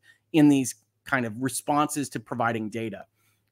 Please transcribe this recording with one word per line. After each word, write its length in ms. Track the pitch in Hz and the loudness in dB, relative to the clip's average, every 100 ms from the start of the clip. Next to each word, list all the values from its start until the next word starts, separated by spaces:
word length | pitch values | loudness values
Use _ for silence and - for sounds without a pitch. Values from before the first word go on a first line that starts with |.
| _ _ _ | _ _ _
in 140 | 165 147 | 6 6
these 280 | 139 123 - _ _ - | 6 0 -8 _ _ -4
kind 200 | 131 117 | -2 -2
of 80 | 110 | -4
responses 640 | 131 - - 147 147 147 135 | -4 -4 -2 0 0 -2 -6
to 100 | - | -8
providing 500 | 113 123 117 113 107 | -8 -2 -2 -2 -6
data. 360 | 113 113 98 - _ _ _ _ | -6 -8 -10 -18 _ _ _ _